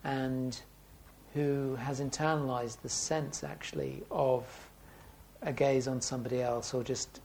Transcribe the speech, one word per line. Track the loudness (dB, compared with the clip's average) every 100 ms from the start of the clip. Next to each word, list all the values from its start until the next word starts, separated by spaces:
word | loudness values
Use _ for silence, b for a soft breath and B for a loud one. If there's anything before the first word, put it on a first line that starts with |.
and | -2 0 0 0 -2 -4 -12 -20 -20 -20 -20 -20 -6
who | 0 2 2 0 -2
has | -2 -2
internalized | -2 0 2 2 2 0 -2 -6
the | -6
sense, | -4 0 0 0 -4
actually, | -8 -8 -6 -4 -4 -4 -4
of | 2 4 4 0 -14 -18 -20 B B B B B -8
a | -6
gaze | 2 6 6 2
on | -2
somebody | -2 -2 0 0
else | 2 0 0
or | -2
just | 0 -2 -4 -10